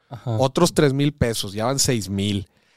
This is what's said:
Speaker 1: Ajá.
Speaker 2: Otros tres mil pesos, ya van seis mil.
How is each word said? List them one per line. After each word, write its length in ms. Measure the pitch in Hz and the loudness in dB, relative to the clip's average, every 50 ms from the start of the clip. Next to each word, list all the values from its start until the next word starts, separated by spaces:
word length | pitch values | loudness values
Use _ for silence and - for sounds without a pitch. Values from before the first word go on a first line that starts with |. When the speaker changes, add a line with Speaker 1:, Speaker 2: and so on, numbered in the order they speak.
| _ _ | _ _
Speaker 1:
Ajá. 280 | 123 110 - 123 113 | -20 -12 -6 -4 0
Speaker 2:
Otros 360 | 110 131 135 - 170 175 165 - | 0 0 0 4 2 2 4 4
tres 200 | 175 151 139 131 | 4 2 4 2
mil 200 | 139 143 147 143 | 2 0 -2 -2
pesos, 400 | - 127 117 110 - - 101 98 | -2 -2 -2 -2 -4 -6 -8 -6
ya 120 | 107 110 | -4 -4
van 140 | 123 139 139 | -2 0 0
seis 300 | - 143 127 113 95 92 | 0 0 0 -2 -2 -4
mil. 380 | 101 98 98 104 98 98 92 - _ _ _ _ _ | -4 -2 -2 -2 -2 -4 -6 -8 _ _ _ _ _